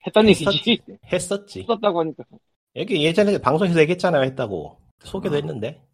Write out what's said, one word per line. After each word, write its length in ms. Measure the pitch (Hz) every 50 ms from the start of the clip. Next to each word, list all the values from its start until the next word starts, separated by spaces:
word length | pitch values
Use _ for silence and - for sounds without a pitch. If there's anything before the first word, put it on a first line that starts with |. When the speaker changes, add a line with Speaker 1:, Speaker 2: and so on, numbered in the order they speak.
| _ 190
Speaker 1:
했다는 220 | - 214 220 214
Speaker 2:
했었지. 400 | 190 - 165 196 196 147 - 226
Speaker 1:
얘기지. 280 | 233 - _ - - - _
Speaker 2:
했었지. 540 | - - 185 180 180 202 202 202 _ - 190
Speaker 1:
했었다고 400 | 190 - 233 208 226 202 175 170
하니까. 240 | 165 160 143 _ - _ - - _ _ _ _ _ _ _
Speaker 2:
여기 300 | - 160 208 - 165 147
예전에 340 | 160 165 - 208 202 202 160
방송에서 400 | - 127 139 160 202 185 170 165
얘기했잖아요, 460 | 156 151 180 180 - 185 170 143 131
했다고. 560 | 131 131 131 127 107 98 85 - - - _ _ _ _ _ _
소개도 320 | - - 196 196 196 151
Speaker 3:
어. 20 | 143
Speaker 2:
했는데. 420 | 147 156 156 123 101 117 156 - _ _